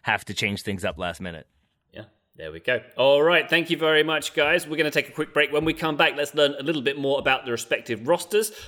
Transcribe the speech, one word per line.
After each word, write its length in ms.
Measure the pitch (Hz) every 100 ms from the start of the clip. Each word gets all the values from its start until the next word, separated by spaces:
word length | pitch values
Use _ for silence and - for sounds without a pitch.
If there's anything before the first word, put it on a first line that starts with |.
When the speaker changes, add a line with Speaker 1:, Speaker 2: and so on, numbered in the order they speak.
Speaker 1:
have 200 | - 104 -
to 80 |
change 280 | 98 107 98
things 240 | - 98 98
up 120 | 82
last 220 | 87 85
minute. 280 | 92 80 - _ _ _ _
Speaker 2:
Yeah, 140 | - 107 _ _ -
there 120 | 80
we 120 | 82
go. 180 | - 120 - -
All 260 | 135 143
right, 280 | 160 170 147
thank 200 | 165 165
you 60 | 151
very 280 | 160 156
much, 300 | 156 156 -
guys. 320 | 160 147 170 156
We're 120 | 151
gonna 120 | 151
take 200 | 151 -
a 40 |
quick 200 | - 151
break. 180 | 147 143
When 140 | 147 160
we 80 |
come 240 | 160 160 147
back, 180 | 151 139
let's 180 | 147
learn 220 | 147 143 143
a 60 |
little 180 | 139 156
bit 160 | 127 143
more 220 | 139 139
about 260 | 143 135 127
the 60 |
respective 560 | 117 - 120 - 107 123
rosters 460 | 175 - 208 214 -